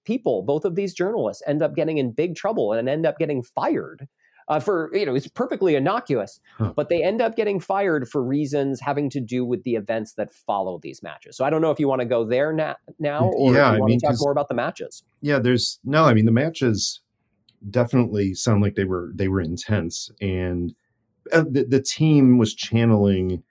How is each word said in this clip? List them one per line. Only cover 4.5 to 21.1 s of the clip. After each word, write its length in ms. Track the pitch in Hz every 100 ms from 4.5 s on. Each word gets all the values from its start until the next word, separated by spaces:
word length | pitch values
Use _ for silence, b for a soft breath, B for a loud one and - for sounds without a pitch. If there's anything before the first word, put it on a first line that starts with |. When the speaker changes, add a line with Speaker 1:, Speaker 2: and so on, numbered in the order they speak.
| 151
Speaker 1:
for, 320 | 139 180 156
you 140 | 185 180
know, 80 |
it's 140 | 131 -
perfectly 480 | - 254 - 190 147
innocuous, 640 | 143 226 240 135 101 - B B
Speaker 2:
Huh. 140 | 104
Speaker 1:
but 140 | - 143
they 120 | 170
end 200 | 160 220
up 140 | 226 226
getting 240 | 208 196
fired 480 | - 196 202 156 123
for 140 | 147
reasons 560 | 123 139 147 143 139 135
having 280 | 143 143 143
to 100 | 139
do 240 | 117 123
with 180 | 123 120
the 120 | 127 117
events 380 | 101 113 107
that 180 | - 104
follow 480 | - - 101 95 87
these 180 | 78 -
matches. 340 | 82 73 - -
So 80 |
I 60 | 131
don't 120 | 160
know 80 | 160
if 80 | 147
you 80 | 143
wanna 180 | 131 120
go 180 | 120
there 280 | 110 123 151
na-, 220 | 160 151 - - -
now 320 | 147 147 180 156
or 180 | 135
Speaker 2:
Yeah, 140 | 127 139
Speaker 1:
if 40 |
you 40 | 107
Speaker 2:
I 40 |
Speaker 1:
wanna 100 | 107
Speaker 2:
mean, 100 | 120
Speaker 1:
talk 100 | 147
Speaker 2:
'cause 100 | 120
Speaker 1:
more 120 | 143
about 160 | 143 143
the 60 |
matches. 500 | 123 139 - - - _ _
Speaker 2:
Yeah, 180 | 143 143
there's, 400 | 120 127 - -
no, 200 | - 147
I 80 | 160
mean, 100 | 110
the 80 | 110
matches 680 | 113 156 160 127 101 - - _ _ _ _ _ _ 104
definitely 640 | 110 120 131 117 107 98
sound 280 | 92 - 104
like 120 | 101
they 100 | 101
were, 280 | 95 90 85
they 140 | 95 95
were 120 | 95
intense, 720 | 80 85 - 107 82 - - -
and, 540 | 101 92 92 90 87 - _ _ _